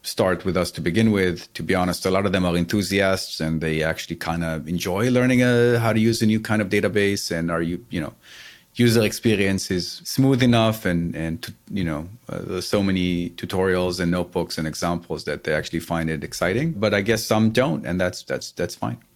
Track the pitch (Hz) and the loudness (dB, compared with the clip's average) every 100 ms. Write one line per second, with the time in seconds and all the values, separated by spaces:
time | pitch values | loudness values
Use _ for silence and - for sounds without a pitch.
0 | - - 98 87 95 87 85 - 82 85 | -8 0 0 0 -2 -2 -2 -4 -2 2
1 | 110 101 92 85 - - 85 92 90 85 | 4 4 0 -2 -8 -8 -2 0 0 0
2 | 95 95 101 95 90 87 87 104 92 98 | 0 0 2 0 2 0 0 0 0 2
3 | 98 95 - - 80 80 80 78 78 80 | 2 0 -4 -6 -4 -2 -2 0 -2 -4
4 | - 82 - 85 82 80 76 87 92 92 | -8 -8 -4 -4 -4 -4 -4 -4 -2 0
5 | 123 123 127 123 123 120 120 117 117 110 | 2 2 4 4 4 4 4 4 2 4
6 | 113 113 110 110 110 107 98 101 98 101 | 2 2 2 2 0 0 0 0 2 2
7 | 101 101 - 85 85 85 85 87 - 92 | 2 0 -2 -2 -2 -2 -2 -4 -6 -6
8 | 73 - - - - - _ - 120 113 | -6 -10 -20 -20 -20 -20 _ 2 4 4
9 | 107 - 117 104 98 95 - 92 85 - | 2 2 2 2 2 0 -2 -4 -4 -10
10 | - - 135 131 127 117 113 110 95 87 | -6 2 4 4 4 4 4 0 0 0
11 | 85 80 80 82 - - - 98 85 76 | -2 -4 -4 -6 -10 -16 -8 -4 -4 -4
12 | 87 113 - 85 90 92 - 104 98 92 | -8 -14 -12 -10 -6 -6 -2 0 2 2
13 | 90 87 87 - 90 92 95 90 90 90 | 2 0 -4 -6 -6 0 2 2 0 0
14 | 87 90 87 90 80 - 80 78 87 85 | 0 0 0 -4 -4 -4 -6 -2 -2 -2
15 | - 78 - 73 - 78 78 82 - 82 | -4 -8 -6 -6 -2 -2 -2 -6 -2 -2
16 | 80 78 76 - 87 107 160 123 107 101 | -2 -4 -6 -2 0 0 -2 0 0 2
17 | 101 110 - 110 110 113 139 165 64 90 | 2 0 2 2 4 4 0 0 -2 0
18 | 90 - - 65 - - 87 - 113 120 | 0 -2 -6 -8 -6 -6 -6 -4 -6 -6
19 | _ | _